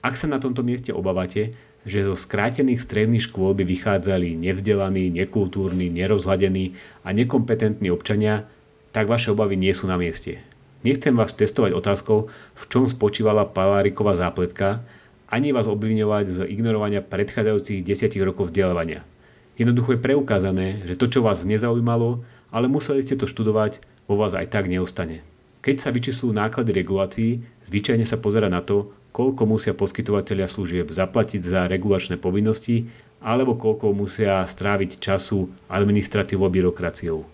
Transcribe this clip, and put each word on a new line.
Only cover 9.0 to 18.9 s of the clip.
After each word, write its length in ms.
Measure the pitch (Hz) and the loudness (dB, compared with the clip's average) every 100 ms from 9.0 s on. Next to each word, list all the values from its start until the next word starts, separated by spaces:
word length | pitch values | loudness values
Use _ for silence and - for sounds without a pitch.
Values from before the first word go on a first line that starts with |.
| 104 | 0
vaše 240 | 117 117 | 0 2
obavy 240 | 104 104 95 | 2 2 2
nie 160 | 92 | 2
sú 160 | 92 95 | 0 0
na 80 | 90 | -2
mieste. 480 | 87 80 - - - - - - | -2 -6 -12 -14 -16 -20 -20 -4
Nechcem 320 | 117 135 147 | 0 2 2
vás 240 | 120 104 - | 4 2 2
testovať 400 | 107 - 104 87 | 0 2 2 2
otázkou, 560 | - 98 - 107 107 | 0 -2 2 0 0
v 320 | - - - - | -12 -20 -20 -2
čom 160 | 123 127 | 2 2
spočívala 560 | 120 107 - 107 107 | 2 -2 2 2 2
Paláriková 720 | 98 - 95 101 101 98 101 90 | 2 2 2 4 2 2 0 2
zápletka, 640 | 87 - 90 - 98 110 120 - - _ - | 0 -2 -4 0 -2 -2 -8 -20 -20 _ -6
ani 240 | 113 147 | -2 0
vás 160 | 131 107 | 0 0
obviňovať 560 | 104 110 110 107 104 98 | 0 0 0 2 0 0
z 60 | 90 92 | -4 -4
ignorovania 560 | 101 117 107 104 101 | -2 0 0 0 -2
predchádzajúcich 800 | 95 95 101 - 110 107 104 98 | -2 -2 -2 0 0 0 -2 -6
desiatich 400 | 90 98 110 98 | -2 0 0 0
rokov 240 | 95 92 92 | -2 0 -2
vzdelávania. 560 | 82 92 87 82 | 0 2 0 -2